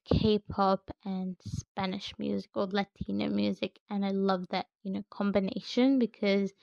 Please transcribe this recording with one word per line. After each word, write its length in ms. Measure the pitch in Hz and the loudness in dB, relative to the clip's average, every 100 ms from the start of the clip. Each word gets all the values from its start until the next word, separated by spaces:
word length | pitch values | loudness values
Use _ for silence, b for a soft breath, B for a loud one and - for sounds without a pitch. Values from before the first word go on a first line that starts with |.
K-pop 840 | - - 220 214 - - 196 190 - - | 0 2 4 2 0 2 2 2 -2 -12
and 320 | 196 185 185 180 | -6 -4 -6 -8
Spanish 720 | - - - - 190 202 - - | -8 -8 -8 -6 -4 -4 -8 -8
music 320 | 208 202 - | -4 -4 -6
or 120 | 220 196 | -4 -2
Latino 640 | 202 196 - - 202 214 | -2 -4 -6 -6 -2 -2
music, 500 | 202 208 196 208 _ - | 0 0 -2 -6 _ -8
and 160 | 202 | -4
I 60 | 196 | -2
love 360 | 196 190 185 185 | 0 0 0 -2
that, 160 | 190 - _ | -6 -6 _
you 100 | 196 | -8
know, 100 | 196 - | -8 -8
combination 880 | - 202 202 190 190 - 240 262 269 | -4 0 2 0 -4 -4 2 4 4
because 540 | 220 - 202 196 196 - | 2 0 2 2 2 -4